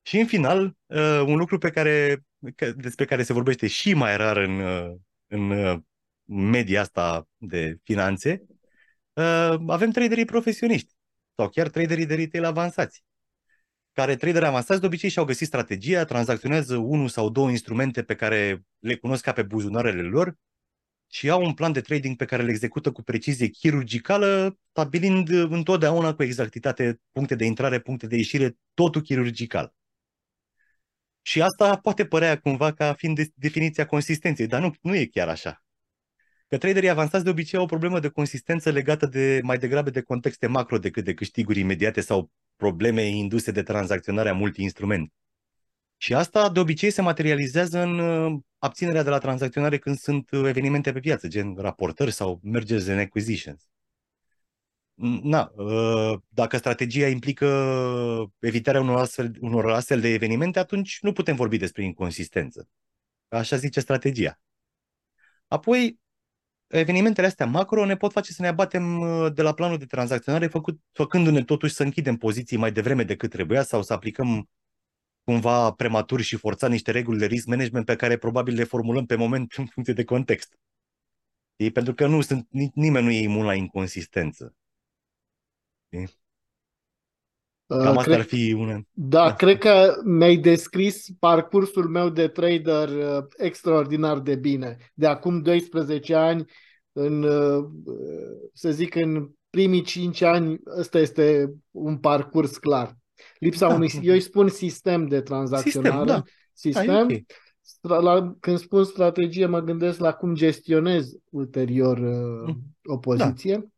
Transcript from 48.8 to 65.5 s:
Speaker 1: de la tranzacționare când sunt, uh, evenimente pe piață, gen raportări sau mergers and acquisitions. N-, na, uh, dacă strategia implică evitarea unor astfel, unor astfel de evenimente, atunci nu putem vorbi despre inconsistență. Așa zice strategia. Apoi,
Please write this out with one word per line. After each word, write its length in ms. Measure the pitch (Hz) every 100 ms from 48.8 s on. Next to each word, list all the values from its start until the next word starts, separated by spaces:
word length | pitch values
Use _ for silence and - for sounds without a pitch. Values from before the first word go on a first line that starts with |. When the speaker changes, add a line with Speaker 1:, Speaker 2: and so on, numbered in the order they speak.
| 175 160
Speaker 1:
de 60 | 143
la 80 | 143
tranzacționare 600 | 139 127 131 147 147 143
când 200 | - 139
sunt, 340 | - 143 127
uh, 160 | 139 135
evenimente 440 | 131 135 143 139
pe 80 | 131
piață, 280 | 139 135 85
gen 280 | 104 101 92
raportări 540 | 98 - 90 80 135
sau 280 | - 95 90
mergers 440 | 104 117 107 113 95
and 120 | 98
acquisitions. 680 | 98 107 110 107 82 73 _ _ _ _ _ _ _ _ _ _ _ _ _
N-, 260 | _ 120 120
na, 280 | 147 156 - 104
uh, 640 | 101 113 113 113 110 101 _
dacă 300 | - 117 123
strategia 500 | 127 120 123 131 139
implică 400 | 127 131 135 143 139 135 131 127 123 120 113 107 _
evitarea 420 | 117 113 113 135
unor 160 | 131 123
astfel, 320 | 127 - 120 110
unor 320 | 117 117 110
astfel 300 | 113 - 131
de 60 | 117
evenimente, 520 | 113 110 117 175 185
atunci 380 | 180 202 196 -
nu 100 | 202
putem 240 | 196 175 135
vorbi 220 | 117 110
despre 260 | 90 -
inconsistență. 840 | 95 87 90 80 82 95 69 - - _ _ _ _ _ _
Așa 280 | 117 113 135
zice 240 | 139 139
strategia. 600 | - 131 135 123 80 - _ _ _ _ _ _ _ _ _ _
Apoi, 520 | _